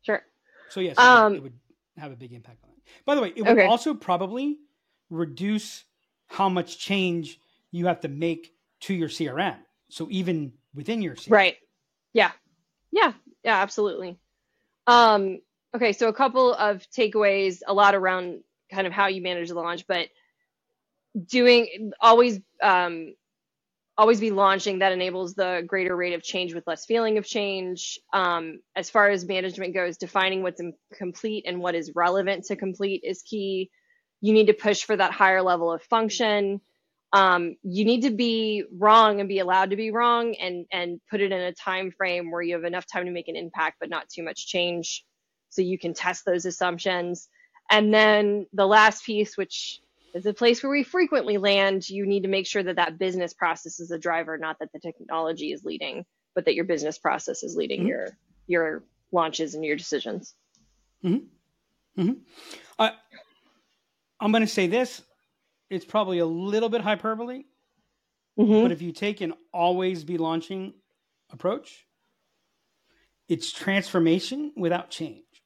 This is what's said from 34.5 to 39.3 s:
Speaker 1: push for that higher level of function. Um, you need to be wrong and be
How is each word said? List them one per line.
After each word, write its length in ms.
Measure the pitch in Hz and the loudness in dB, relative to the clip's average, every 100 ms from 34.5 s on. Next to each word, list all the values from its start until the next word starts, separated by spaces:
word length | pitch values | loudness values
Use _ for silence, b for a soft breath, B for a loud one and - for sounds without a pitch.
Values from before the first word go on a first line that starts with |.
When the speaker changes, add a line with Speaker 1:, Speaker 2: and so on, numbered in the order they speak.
Speaker 1:
push 300 | 214 214 196 | 4 2 0
for 120 | - 208 | -2 0
that 160 | 185 | 0
higher 300 | 190 196 190 | 2 2 4
level 300 | 185 175 170 | 2 0 0
of 100 | 165 | -4
function. 760 | - 233 220 208 226 208 202 202 _ _ _ _ _ | -2 0 0 -2 0 0 0 -4 _ _ _ _ _
Um, 440 | 196 190 175 170 - | 4 6 4 0 -8
you 220 | 196 180 | -8 0
need 180 | 214 247 | 2 2
to 80 | 269 | 0
be 540 | 214 240 226 220 208 - 180 | 0 0 0 -2 -2 -6 0
wrong 440 | 214 220 220 202 | 6 8 8 4
and 80 | |
be 100 | 196 | -2